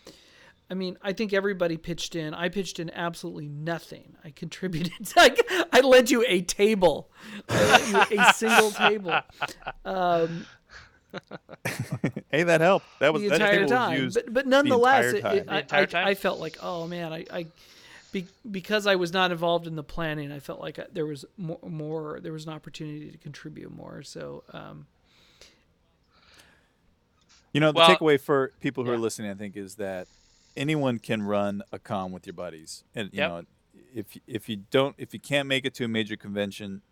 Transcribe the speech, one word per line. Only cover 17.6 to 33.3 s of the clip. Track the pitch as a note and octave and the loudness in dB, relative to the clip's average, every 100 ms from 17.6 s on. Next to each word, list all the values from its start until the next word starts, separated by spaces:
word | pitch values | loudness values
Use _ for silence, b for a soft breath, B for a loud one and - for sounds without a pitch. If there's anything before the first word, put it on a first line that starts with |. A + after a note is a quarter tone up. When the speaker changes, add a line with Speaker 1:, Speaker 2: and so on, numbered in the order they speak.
| B B B B B | B B B B B
Speaker 1:
be-, | G3 F3+ _ A#3 | -10 -10 _ -12
because | G3 F3+ G#3+ G3+ | -10 -4 -2 2
I | F#3 | 2
was | F3 | 2
not | F#3 F3+ | 0 0
involved | E3+ E3+ E3+ E3 | 0 0 0 -2
in | D#3+ | -10
the | |
planning, | C#3+ - D#3+ D3+ C#3+ | -8 -6 -4 -4 -8
I | D3 | -10
felt | - - | -12 -12
like | D#3+ - | -10 -10
I, | - | -10
there | F3+ D3+ | -6 -6
was | C#3 - - | -6 -14 -12
more, | D#3+ E3+ F#3 | -10 -10 -10
more, | D#3 D3+ D#3+ D3+ E3 | -10 -8 -8 -8 -10
there | F3 | -10
was | D#3+ D#3+ | -12 -12
an | |
opportunity | D#3 D3+ - D#3 D3+ D3+ | -14 -14 -14 -12 -12 -14
to | D#3+ | -18
contribute | D3+ C#3 D#3 D3 - | -18 -16 -16 -16 -16
more. | - G1+ - | -16 -16 -16
So, | C#3+ - D3 C#3+ - | -16 -14 -12 -14 -16
um, | - - D3+ D3 _ _ b b b b b b _ _ _ _ b b b b b b b _ _ _ _ _ _ _ | -18 -16 -18 -20 _ _ b b b b b b _ _ _ _ b b b b b b b _ _ _ _ _ _ _
Speaker 2:
You | D3 | 2
know, | D#3 | 2
the | D3+ | 8
Speaker 3:
Well | E3 F3+ | 8 8
Speaker 2:
takeaway | D#3+ C#3+ | 6 4
for | - C#3 C3 - | 4 2 2 -2
people | C#3+ B2+ | -6 -4
who | B2 | -2
are | A#2 | 0
Speaker 3:
Yeah. | |
Speaker 2:
listening, | A2+ - G#2 | -2 -4 -10
I | G2 | -10
think, | G#2 G2+ | -12 -12
is | F#2+ G2+ | -12 -8
that | G2 F#2 F#2 _ _ _ _ - | -8 -8 -10 _ _ _ _ -6
anyone | C#3 D#3 C3+ A#2 | -2 0 0 -2
can | - A2 | -4 -4
run | G2+ G2+ G2+ G2+ - | -2 0 -2 -4 -10
a | G2 | -14
con | - G#2 F#2 | -8 -6 -6
with | F2+ G2 | -10 -14
your | |
buddies. | F2 F2+ D#2+ D#2+ - _ | -12 -12 -14 -18 -20 _
And, | A#2+ G2 | -10 -8
you | G2 | -4
Speaker 3:
Yep. | |
Speaker 2:
know, | D3 | -6